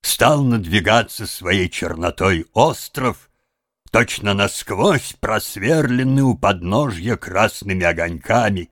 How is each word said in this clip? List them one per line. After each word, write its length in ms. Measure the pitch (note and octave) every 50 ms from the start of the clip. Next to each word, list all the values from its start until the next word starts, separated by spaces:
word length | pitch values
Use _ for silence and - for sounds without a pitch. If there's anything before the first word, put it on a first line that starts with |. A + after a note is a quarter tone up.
стал 420 | - - - - A#2+ B2 D3+ C#3+ C#3
надвигаться 800 | B2+ A#2+ A2+ F#2+ E2 F2 G#2 E2+ G2+ G#2+ A#2 A2 - - - G#2+
своей 440 | F#2 - - F#2 F2+ F#2+ G2+ F2+ F2+
чернотой 760 | - - - E2+ E2 D#2+ F2 F2 - - F#2 F#2+ F#2+ E2 - _
остров, 800 | _ A2 B2 D#3+ C#3 - - - _ - C3 B2 G#2 - _ _ _ _ _ _ _ _ _ _ _ _ _ -
точно 440 | - A2+ A#2 - - - - G#2 G2+
насквозь 840 | G2 G2+ G2 - - - - G#2 F#2 B2+ G3+ F3 C3 - - - _
просверленный 1000 | - - A2 G#2+ - - - G#2+ F#2+ A#2 D#3+ D#3+ D3 A#2+ B2 B2 C3 C3 C3 C#3 C3+
у 120 | C3 A#2
подножья 800 | - - G2+ G2+ F2+ F2 F2 G2 B2 D3 C#3 G2+ E2+ E2+ A2+ A#2
красными 720 | - - - F#2+ F#2+ G#2+ A2 - - - G2+ F#2+ F#2 F2+
огоньками. 840 | E2+ E2 E2+ E2+ E2+ E2+ D#2+ - - A2 A#2+ A#2 G#2+ G2+ F#2 E2+ _